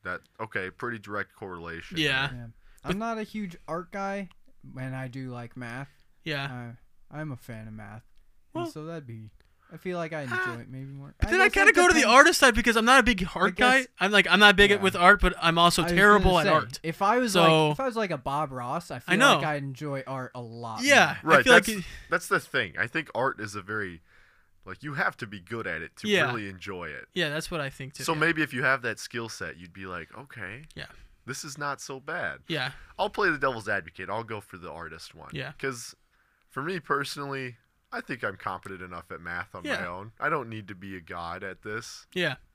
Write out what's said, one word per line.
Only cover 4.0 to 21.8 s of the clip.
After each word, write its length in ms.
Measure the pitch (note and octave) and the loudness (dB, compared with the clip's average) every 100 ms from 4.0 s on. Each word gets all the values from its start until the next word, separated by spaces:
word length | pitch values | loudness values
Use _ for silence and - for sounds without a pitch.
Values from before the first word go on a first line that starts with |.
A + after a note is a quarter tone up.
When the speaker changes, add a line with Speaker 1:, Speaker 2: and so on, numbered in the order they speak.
| G3 G3 F#3 - - - C3+ B2+ | -8 -8 -10 -16 -20 -20 -18 -12
Speaker 3:
and 200 | C3 C3 | -10 -10
I 100 | C3 | -10
do 220 | C3 C3 | -10 -12
like 260 | A#2+ A#2+ - | -12 -14 -14
math. 340 | A#2 B2 C#3 _ _ _ | -12 -12 -14 _ _ _
Speaker 2:
Yeah. 480 | - D3 C#3 B2 A#2+ A#2 _ - - | -8 -8 -8 -10 -12 -16 _ -20 -18
Speaker 3:
Uh, 40 | D3 | -12
I'm 140 | D#3 | -10
a 60 | B2 | -12
fan 320 | - A2+ A2 | -14 -16 -14
of 60 | |
math. 280 | G#2+ G2+ A2 - - - _ _ | -16 -16 -18 -20 -20 -20 _ _
And 100 | D#4+ | -10
Speaker 2:
Well, 20 | E4+ | -10
Speaker 3:
so 180 | D#3+ | -10
that'd 220 | D#3 E3+ C3 | -12 -14 -14
be, 240 | A#2 G#2+ _ _ _ _ | -16 -16 _ _ _ _
I 40 | E3 | -14
feel 200 | F#3 F3 | -8 -6
like 140 | D#3+ | -6
I 140 | D#3 C#3 | -8 -6
Speaker 2:
ah, 220 | F4+ F#4 | -4 -4
Speaker 3:
enjoy 120 | E4+ | -8
it 60 | - | -14
maybe 180 | C3 C3+ | -14 -14
more. 240 | C#3 C#3 - | -14 -18 -4
Speaker 2:
but 80 | - | 0
Speaker 3:
I 20 | |
Speaker 2:
then 100 | F4+ | 4
I 40 | |
Speaker 3:
guess 80 | G4+ | 4
it 20 | |
Speaker 2:
kinda 180 | - G4 | 6 6
go 140 | G4 F4+ | 8 6
to 80 | |
the 60 | D#4+ | 6
Speaker 3:
depends. 160 | A3+ B3 | 8 8
Speaker 2:
artist 240 | D#4 F4 | 8 6
side 140 | C4+ A3+ | 4 6
because 180 | A#3+ A3+ | 2 4
I'm 80 | |
not 140 | A3+ C4 | 6 6
a 40 | |
big 220 | A3+ G#3+ F#3 | 6 0 -2
art 120 | - F#3 | 0 -2
Speaker 3:
I 40 | |
guess 300 | F3+ B3+ C4 | 4 4 4
Speaker 2:
guy. 40 | B3+ _ | 0 _
I'm 100 | F#3 | 4
like, 160 | G#3 F3+ | 4 6
I'm 120 | F3+ | 8
not 160 | G#3 G3 | 8 10
big 160 | G3+ | 6
at, 60 | G3+ | 6
Speaker 3:
Yeah. 40 | |
Speaker 2:
with 140 | F#3+ F3+ | 2 6
art, 240 | F3 G3+ | 8 8
but 140 | F3+ F#3 | 4 2
I'm 160 | E3 E3 | 2 6
also 260 | E3+ E3+ | 4 4
Speaker 3:
I 20 | |
was 80 | E3+ | 2
Speaker 2:
terrible 400 | F3 G3+ G#3 F#3+ | 6 8 8 8
Speaker 3:
gonna 60 | F3+ | 4
Speaker 2:
at 40 | D#3 | 6
Speaker 3:
say, 60 | |
Speaker 2:
art. 280 | D#3 A#2+ - | 2 2 -8
Speaker 3:
if 180 | D#3+ E3 | -8 -2
I 180 | G3 A#3+ | 2 2
was 140 | B3 | 2
Speaker 2:
So 80 | F#3+ E3 D#3+ D3+ | 6 6 8 4
Speaker 3:
like, 40 | |
if 60 | D3 | 2
I 40 | C4+ | -2
was 100 | A3 | -2
like 140 | G#3 | -4
a 80 | D3+ | -4
Bob 320 | C#3 C#3 D3+ | -4 -4 -4
Ross, 400 | C3 A#2+ D#3 - | -6 -6 -8 -8
I 60 | B2 | -12
Speaker 2:
I 20 | |
Speaker 3:
feel 180 | - F#3 | -2 4
Speaker 2:
know. 180 | C#4 F3+ | 6 4
Speaker 3:
like 80 | D#3 | 0
I'd 160 | D3 | -4
enjoy 400 | C#3 C3 D3 C#3 | -6 -10 -8 -8
art 280 | C3 C3+ B2+ | -8 -10 -10
a 80 | B2 | -12
lot 400 | A#2+ A#2 A#2+ - | -14 -12 -10 -4
Speaker 2:
Yeah, 340 | C4 C4 E3 - | 4 6 6 2
Speaker 3:
more. 120 | D3+ | 6
Speaker 2:
I 20 | - | 6
Speaker 1:
Right, 80 | |
Speaker 2:
feel 80 | B3+ | 8
like 120 | A#3 G3+ | 6 6
Speaker 1:
that's, 120 | |
Speaker 2:
it 60 | G#3+ | -6